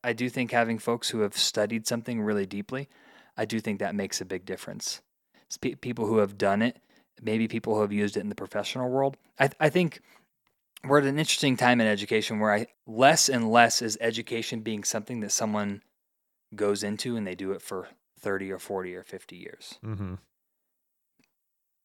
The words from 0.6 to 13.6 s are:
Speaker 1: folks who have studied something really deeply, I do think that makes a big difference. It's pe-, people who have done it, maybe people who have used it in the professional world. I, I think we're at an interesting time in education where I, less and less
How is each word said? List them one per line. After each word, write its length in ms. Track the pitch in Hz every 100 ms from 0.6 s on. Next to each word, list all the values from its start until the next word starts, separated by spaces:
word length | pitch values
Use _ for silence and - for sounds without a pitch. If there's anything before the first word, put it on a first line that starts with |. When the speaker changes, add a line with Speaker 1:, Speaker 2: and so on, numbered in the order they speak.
| 113 110
Speaker 1:
folks 320 | - 117 -
who 100 | 113
have 160 | 104 -
studied 500 | - - 123 113 -
something 340 | 120 120 117
really 240 | 107 104
deeply, 440 | 95 101 101 131 139 _ - - _ -
I 80 |
do 160 | 107 110
think 180 | 110 98
that 160 | 98
makes 260 | 104 98 -
a 40 |
big 200 | 92 92
difference. 560 | 92 92 - 95 - - _ _ _ _ -
It's 100 | -
pe-, 200 | 131 -
people 300 | 123 117 107
who 120 | 110
have 180 | 101 101
done 240 | 98 101
it, 200 | 120 - _ _ _ _
maybe 260 | 110 110 113
people 260 | 113 113
who 60 | 107
have 120 | 104
used 240 | 104 101 110
it 40 |
in 80 | 101
the 60 |
professional 560 | 104 95 104 101 131 127
world. 260 | 131 139 139 _ -
I, 120 | 139 -
I 120 | 151
think 300 | 180 175 - _ _ _ _ _ _ _ -
we're 140 | 135 147
at 60 |
an 140 | 139 143
interesting 380 | 156 - 143 120
time 240 | 123 120
in 60 | 110
education 540 | 101 107 110 104 110
where 120 | 107
I, 140 | 104 117 _ -
less 420 | 110 135 160 -
and 220 | 127 113
less 300 | 117